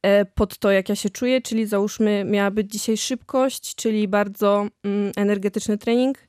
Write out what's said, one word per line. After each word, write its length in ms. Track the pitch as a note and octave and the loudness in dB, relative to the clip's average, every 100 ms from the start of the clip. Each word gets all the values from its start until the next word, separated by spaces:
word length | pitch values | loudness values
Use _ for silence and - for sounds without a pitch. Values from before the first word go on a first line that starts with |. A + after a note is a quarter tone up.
e, 220 | F#3+ G3+ | 4 4
pod 340 | G3 - G#3 - | 2 0 -2 0
to, 120 | G#3 | 2
jak 180 | G3 F#3+ | 2 2
ja 80 | G#3 | -2
się 140 | G3+ | -4
czuję, 300 | - B3 B3+ | -2 0 0
czyli 260 | B3 A3+ G#3+ | 0 -4 0
załóżmy, 580 | G3+ G3+ - G#3+ G#3 | 0 -2 0 2 2
miała 260 | G3 G3+ G3+ | 0 0 0
być 220 | G#3 G3+ | 0 -4
dzisiaj 240 | G#3+ - A3 | -6 -2 -2
szybkość, 800 | - B3+ - C4 C4 - - | -2 -6 -4 0 0 -2 -12
czyli 340 | - A3+ G#3+ G#3 | -4 -2 0 0
bardzo, 580 | G3+ G3+ G3 G3+ G3+ G#3 _ | 0 -2 0 2 2 -2 _
mm, 280 | G3+ G3+ G3+ - | -4 -2 -2 0
energetyczny 640 | G3+ G#3 G3 G3+ G#3+ G#3 | 0 0 -2 -4 -4 -4
trening 400 | - A#3 B3+ C4+ | 0 0 0 -2